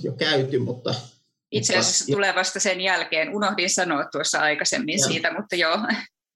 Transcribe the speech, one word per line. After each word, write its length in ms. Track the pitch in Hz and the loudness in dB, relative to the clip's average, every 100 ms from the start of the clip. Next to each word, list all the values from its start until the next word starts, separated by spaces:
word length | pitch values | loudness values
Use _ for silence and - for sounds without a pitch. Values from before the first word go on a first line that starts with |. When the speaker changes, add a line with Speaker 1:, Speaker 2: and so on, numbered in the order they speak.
Speaker 1:
jo 80 | - | -4
käyty, 480 | 131 156 143 131 135 | -2 0 2 2 0
mutta 360 | 117 117 - - - - _ _ _ | -2 -4 -6 -6 -8 -20 _ _ _
Speaker 2:
Itse 260 | - - 185 | -2 2 2
asiassa 260 | - - | 2 0
Speaker 1:
mutta 120 | - 208 | 0 0
Speaker 2:
tulee 200 | 196 180 | 2 2
vasta 240 | 185 196 | -2 0
sen 220 | 202 185 | 0 0
jälkeen. 540 | 185 180 165 160 156 202 | 0 0 0 0 0 0
Unohdin 340 | 202 196 180 | 0 0 0
sanoa 360 | 190 175 147 147 | 2 2 0 -2
tuossa 280 | 143 151 160 | -2 -2 2
aikaisemmin 600 | 151 147 - 151 147 190 | 2 2 0 -2 -2 0
Speaker 1:
Joo. 100 | 190 | 0
Speaker 2:
siitä, 240 | 165 165 165 | 2 0 -2
mutta 180 | 208 175 | -4 0
joo. 220 | 165 185 214 220 - _ _ | 2 2 0 -2 -4 _ _